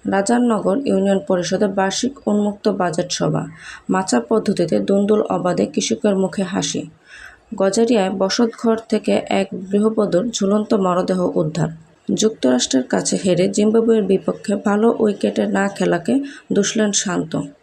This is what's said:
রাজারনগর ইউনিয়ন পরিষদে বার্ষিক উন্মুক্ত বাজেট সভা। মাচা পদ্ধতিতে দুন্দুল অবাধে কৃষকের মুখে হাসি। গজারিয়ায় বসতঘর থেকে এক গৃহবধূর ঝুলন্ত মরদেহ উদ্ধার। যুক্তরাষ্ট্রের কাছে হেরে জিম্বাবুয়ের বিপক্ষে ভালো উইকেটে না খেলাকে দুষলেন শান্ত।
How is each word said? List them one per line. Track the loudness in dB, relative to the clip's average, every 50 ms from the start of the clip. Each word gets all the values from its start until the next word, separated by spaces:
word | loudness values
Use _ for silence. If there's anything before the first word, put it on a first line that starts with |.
| _ 0 0
রাজারনগর | 0 2 2 2 2 2 2 2 2 0 0 0 0 0 0
ইউনিয়ন | 0 2 2 2 0 0 0
পরিষদে | 0 0 0 0 -2 0 0 0 0 0 0
বার্ষিক | -2 -2 -2 -2 -4 -6 -6 -4 -4 -2
উন্মুক্ত | 0 0 0 -2 -4 -2 -2 -2 0 0
বাজেট | -2 -2 -2 -2 -4 -4 -4 -2
সভা। | -2 0 0 -2 -4 -6 -12 -18 -20 -20 -20 -16 _ -2
মাচা | -2 -2 0 0 0 -2 0 2
পদ্ধতিতে | 0 0 2 0 0 0 0 0 0 0 2 2
দুন্দুল | 2 2 4 2 2 2 2 0 -2
অবাধে | -2 0 0 0 0 0
কৃষকের | 0 0 -4 -2 -2 -4 0 0 0 2 2
মুখে | 0 -2 -2 -4 -4 -4
হাসি। | -2 -4 -4 -4 -6 -6 -8 -10 -14 _ _ -20 -20 -20 -20 -20 -20 _ _ _ -4 -2
গজারিয়ায় | 0 0 2 2 2 2 4 2 2 0 0 -2
বসতঘর | -2 -2 2 0 0 0 -2 -2 0 0 0 0 -2 _
থেকে | -4 -2 0 0 0 0 0 0 -2 -2
এক | -2 -2 -6 -12 -8 -2
গৃহবধূর | 0 2 2 2 2 2 0 2 2 0 0 0 -2
ঝুলন্ত | -2 0 2 2 0 2 0 0 0 2
মরদেহ | 2 2 0 0 0 0 0 0 0 0 0
উদ্ধার। | -2 -2 0 -2 -2 -2 -4 -8 -18 _ _ _ _ -4 -2 0
যুক্তরাষ্ট্রের | 0 0 0 2 0 2 2 2 0 2 0 0 0 0
কাছে | -2 -2 -2 -2 -4 0 2
হেরে | 2 2 2 2 0 2
জিম্বাবুয়ের | 2 2 4 4 4 4 4 2 2 4 2
বিপক্ষে | 0 0 2 -2 -6 -4 -4 -4 -4 -2 0
ভালো | 0 0 4 2 2 2 2
উইকেটে | 0 0 0 0 -2 -2 0 0 -2 0 0
না | 0 0 -2 -2
খেলাকে | -2 0 0 0 0 0 0 -2 -2 -2 -4 -14 -18 -8 _
দুষলেন | 0 0 0 0 0 0 0 0 0 -2
শান্ত। | -2 -2 -4 -4 -4 -4 -6 -6 -6 -8 -12 _